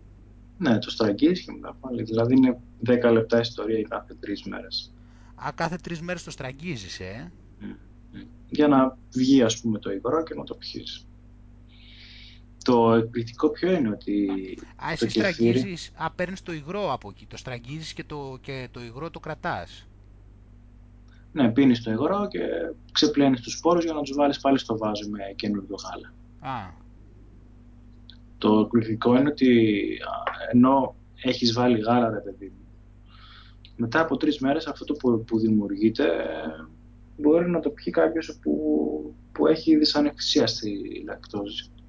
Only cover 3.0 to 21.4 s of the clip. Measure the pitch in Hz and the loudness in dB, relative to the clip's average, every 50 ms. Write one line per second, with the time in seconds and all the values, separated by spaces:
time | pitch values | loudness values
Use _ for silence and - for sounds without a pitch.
3 | - 117 117 113 113 - 117 117 117 - - - 104 107 110 113 - - 107 104 | 4 4 4 4 4 4 2 2 2 0 -4 -6 -4 -2 -2 -2 -2 -4 -6 -8
4 | - - - - - - 101 - - 98 98 98 95 92 - - - - - - | -10 -12 -16 -12 -8 -8 -8 -8 -8 -10 -12 -12 -10 -10 -10 -10 -10 -10 -16 -20
5 | - - - - - - - - - 147 - - 165 165 170 170 - 165 175 156 | -20 -20 -20 -20 -20 -20 -16 -12 -10 -10 -6 -4 -4 -4 -4 -6 -8 -10 -10 -8
6 | 170 175 180 170 - 170 143 - - 127 135 135 160 180 151 113 95 - - - | -8 -8 -8 -10 -10 -12 -12 -12 -12 -12 -12 -10 -10 -8 -8 -8 -10 -12 -12 -12
7 | 95 92 98 117 160 175 - - - - - - 104 101 - - - - - - | -10 -10 -10 -12 -14 -14 -16 -20 -20 -20 -20 -16 -14 -14 -14 -16 -18 -20 -20 -20
8 | - - 120 123 - - - - - - 127 143 151 147 139 131 131 127 - - | -20 -20 -18 -18 -18 -18 -20 -20 -14 -4 2 4 6 6 6 6 4 4 0 -4
9 | - - - 127 127 131 139 135 120 110 - - - 117 107 101 - 101 98 95 | -14 -6 -2 0 4 6 6 6 6 4 2 0 -2 -2 -2 -2 -4 -6 -6 -4
10 | - 120 151 165 160 - 147 - - 73 69 - - - - - - - - - | -2 -2 -2 -2 -2 -4 -8 -12 -12 -12 -12 -14 -14 -12 -12 -12 -12 -12 -14 -16
11 | - - - - - - - - - - - - - - - - - - - - | -18 -20 -20 -20 -20 -20 -20 -20 -20 -20 -20 -20 -20 -20 -20 -20 -20 -20 -20 -20
12 | - - - - - - - - - - - - - - 123 117 117 113 113 117 | -20 -20 -20 -20 -20 -20 -20 -20 -20 -20 -20 -4 2 4 4 6 6 6 6 4
13 | 113 117 - 117 117 - - - 151 151 - - - 180 185 165 127 107 101 - | 4 2 -2 -6 -6 -6 -2 0 0 0 0 0 0 0 2 2 2 0 -2 -4
14 | - - 101 104 101 95 95 95 95 95 - - - - - - - 147 165 - | -4 -2 -2 0 0 0 -2 -4 -6 -8 -12 -14 -16 -18 -16 -12 -8 -8 -4 -2
15 | 117 113 113 226 214 196 170 - 117 117 120 131 131 196 175 160 - - - - | -2 -2 0 0 0 0 0 2 2 2 2 2 0 -2 -6 -10 -12 -14 -10 -8
16 | 156 160 - - 180 175 190 180 - - 170 151 139 151 180 208 202 165 127 117 | -8 -6 -6 -6 -6 -6 -8 -10 -12 -10 -10 -10 -10 -8 -8 -6 -4 -4 -4 -6
17 | - 101 95 101 107 - - 110 - 131 123 120 117 123 147 160 156 - - - | -8 -12 -16 -18 -18 -18 -18 -16 -12 -12 -12 -12 -12 -12 -12 -12 -12 -12 -12 -14
18 | 156 - 151 147 139 135 131 123 - - 135 131 127 120 - 123 120 117 113 131 | -12 -12 -12 -12 -10 -12 -12 -14 -12 -12 -10 -10 -10 -12 -14 -14 -14 -14 -12 -12
19 | 156 165 - - - 156 151 - - 175 139 95 85 - - - - - - - | -12 -12 -12 -12 -12 -12 -12 -8 -6 -6 -6 -6 -8 -12 -16 -20 -20 -20 -20 -20
20 | - - - - - - - - - - - - - - - - - - - - | -20 -20 -20 -20 -20 -20 -20 -20 -20 -20 -20 -20 -20 -20 -20 -20 -20 -20 -20 -20
21 | - - - - - - - 156 | -20 -20 -20 -20 -20 -8 0 2